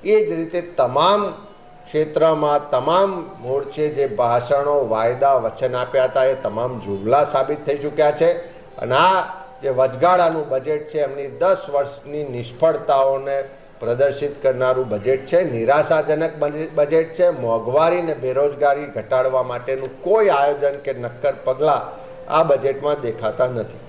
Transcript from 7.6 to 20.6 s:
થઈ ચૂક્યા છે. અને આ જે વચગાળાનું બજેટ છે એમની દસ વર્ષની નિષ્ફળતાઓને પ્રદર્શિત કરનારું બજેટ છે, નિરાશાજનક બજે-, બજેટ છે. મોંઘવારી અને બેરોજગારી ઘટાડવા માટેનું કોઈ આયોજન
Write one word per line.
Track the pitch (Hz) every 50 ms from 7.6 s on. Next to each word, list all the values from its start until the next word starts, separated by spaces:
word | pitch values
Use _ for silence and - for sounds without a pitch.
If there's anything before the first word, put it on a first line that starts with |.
| -
થઈ | - 143 143
ચૂક્યા | 143 147 139 - 151 147
છે. | 147 - 160 170 175 170 - - - - - - - -
અને | - 117 127
આ | 139 165 185 190 185 170 - - - - - - -
જે | 139 135
વચગાળાનું | 131 123 131 131 123 120 151 175 185 180 175 165 160 160 147 127
બજેટ | 131 131 131 151 151 151 151 -
છે | - 156
એમની | 147 131 135 143 139 139 120 -
દસ | 165 185 190 - - -
વર્ષની | 143 139 139 135 - - - 143 143 151 147 139
નિષ્ફળતાઓને | 123 120 120 - - - 160 165 160 147 - - 143 135 135 135 135 135 135 139 139 139 131 - - - - - - -
પ્રદર્શિત | 117 110 120 123 139 139 135 139 147 143 143 -
કરનારું | - 135 127 123 127 127 127 127 127 113
બજેટ | 104 104 101 123 135 131 -
છે, | - - 175 185
નિરાશાજનક | 156 123 117 117 117 139 151 151 - 165 156 151 151 151 151 165 160 156 151
બજે-, | 147 147 147 151 156 156 156
બજેટ | 160 147 143 156 160 165 165 -
છે. | - 180 175
મોંઘવારી | 165 135 120 117 113 113 110 120 127 151 160 165 175 180
અને | 170 165 151
બેરોજગારી | 135 127 127 127 135 143 147 143 - 143 143 139 147 147 139 -
ઘટાડવા | 113 107 - 131 127 131 131 127 131 123
માટેનું | 127 123 120 120 - 135 131 135 131 - - -
કોઈ | 175 202 226 214 196
આયોજન | 160 139 139 147 147 143